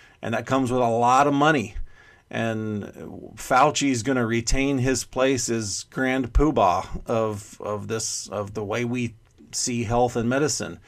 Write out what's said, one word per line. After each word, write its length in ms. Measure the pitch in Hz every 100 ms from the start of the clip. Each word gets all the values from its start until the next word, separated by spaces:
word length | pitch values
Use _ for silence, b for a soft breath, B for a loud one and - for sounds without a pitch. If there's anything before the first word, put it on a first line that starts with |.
| B B
And 120 | -
that 120 | 110 110
comes 260 | 135 127
with 100 | 127
a 60 | 117
lot 400 | 113 120 131 143
of 60 |
money. 420 | 139 147 151 101 - b b b b b
And 540 | 117 113 110 107 104 - - - - - 107
Fauci's 680 | - 131 147 - 139 123
gonna 220 | 110 131 113
retain 520 | 117 113 135 139 139
his 240 | 127 127
place 460 | - 131 131 131 -
as 340 | 117 107 - -
grand 400 | - 131 131 120
poobah 720 | - 151 120 98 90 - - -
of, 520 | 117 110 101 - -
of 280 | - 104 101
this, 380 | 110 - - -
of 240 | 101 101
the 100 | 107
way 220 | 101 113 120
we 300 | 123 120 - _ _ -
see 320 | - - 120
health 320 | 101 120 123 123
and 120 | 113
medicine. 500 | 131 147 - 87 82